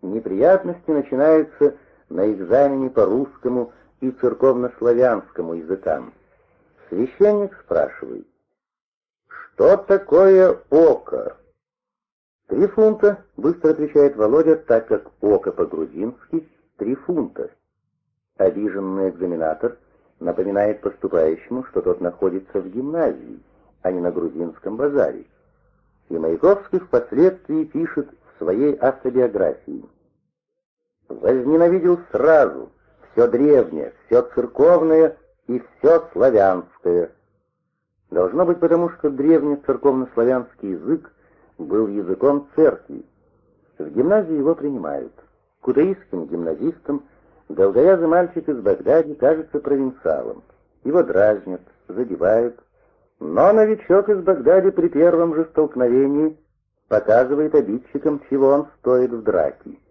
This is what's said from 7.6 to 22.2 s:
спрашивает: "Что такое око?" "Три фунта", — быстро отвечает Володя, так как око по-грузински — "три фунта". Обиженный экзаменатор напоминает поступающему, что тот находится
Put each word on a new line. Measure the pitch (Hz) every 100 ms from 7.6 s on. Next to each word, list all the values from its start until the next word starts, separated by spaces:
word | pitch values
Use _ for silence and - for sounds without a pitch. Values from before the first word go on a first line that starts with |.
спрашивает: | _ 82 69 - 64 58 - _ _ _ _ _ _ _ _ _ _ - - _
"Что | 131 190
такое | - 196 - 165 190 190 185 - _
око?" | 147 165 123 - - - - _ _ _ _ _ _ _ _ _ _ _
"Три | 101 196
фунта", — | - 214 214 208 196 _ -
быстро | 127 170 160
отвечает | 156 147 151 143 113
Володя, | 107 143 160 156
так | - 113 -
как | 107 - _
око | 101 98 -
по-грузински — | - 82 78 78 78 110 123 _ 165 160 _ _ _
"три | 107
фунта". | 135 - 175 113 - 58 _ _ _ _ _ _ _ _ _
Обиженный | 95 98 104 95 95 95 95
экзаменатор | 90 90 85 80 78 120 - _ _ _ _
напоминает | 82 87 98 98 104 104
поступающему, | 104 - 98 85 80 80 - 123
что | 131 95
тот | 92 87
находится | 87 -